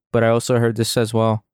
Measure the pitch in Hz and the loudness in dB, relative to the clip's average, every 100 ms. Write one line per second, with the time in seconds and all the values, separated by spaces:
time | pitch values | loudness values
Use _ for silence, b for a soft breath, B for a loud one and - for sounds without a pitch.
0 | _ 120 113 117 - 123 117 110 113 127 | _ 0 2 0 0 0 0 0 -2 -2
1 | 110 113 110 110 - | 0 0 0 -2 -6